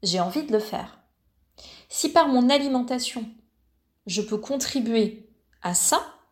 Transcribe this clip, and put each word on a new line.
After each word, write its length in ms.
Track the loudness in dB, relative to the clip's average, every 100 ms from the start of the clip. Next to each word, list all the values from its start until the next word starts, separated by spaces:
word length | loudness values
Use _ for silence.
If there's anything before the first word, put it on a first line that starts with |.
j'ai 160 | -2 -2
envie 240 | -2 -4
de 100 | -2
le 60 | -2
faire. 400 | -2 -8 -10 -16 _ _ _ _ _ _ -20 -20 _
Si 200 | -4 2
par 180 | 4 4
mon 240 | 4 6
alimentation, 760 | 4 2 0 -2 -4 -4 -8 -12 -14 _ _ _ _ _ _ -8
je 160 | -4
peux 160 | -2 -4
contribuer 920 | -4 -4 -2 -2 0 2 2 -2 -20 _ _ _
à 120 | -4
ça 280 | 0 2 2 0 -18 _